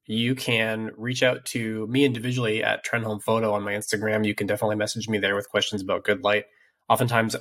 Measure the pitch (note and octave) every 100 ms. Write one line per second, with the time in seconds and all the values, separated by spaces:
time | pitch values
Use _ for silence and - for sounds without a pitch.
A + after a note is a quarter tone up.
0 | - A2 A#2+ C3 - A2+ A2 A2 A2 -
1 | A#2 B2 B2+ B2+ - A#2+ A2+ A2 A2 C3
2 | C#3 A#2 B2 B2+ A2+ A2 A2 G#2 - A#2
3 | A2 G#2 - A2+ A2 G#2 G2+ G#2 - G#2
4 | G#2+ G#2+ G#2+ G2+ G2+ G#2 A2 G#2+ G#2 A2+
5 | G#2+ G#2+ G2 G2+ - G#2 - G#2 F#2+ F#2
6 | - G2 G2+ G#2 - _ _ _ - A2+
7 | A#2+ A#2 A2+ -